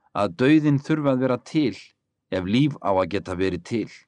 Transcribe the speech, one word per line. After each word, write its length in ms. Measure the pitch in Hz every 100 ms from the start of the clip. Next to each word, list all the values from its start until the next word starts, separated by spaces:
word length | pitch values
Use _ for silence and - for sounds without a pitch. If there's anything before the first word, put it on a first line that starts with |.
| _
að 220 | - 101 85
dauðinn 400 | 131 156 151 139
þurfi 320 | - 156 143
að 100 | 127
vera 160 | 127 120
til 380 | - 160 131 98 - _ _ _ _
ef 140 | 92 90
líf 280 | 120 147 -
á 100 | 98
að 180 | 92 90
geta 240 | 95 85 90
verið 280 | 95 87 -
til? 220 | 117 - -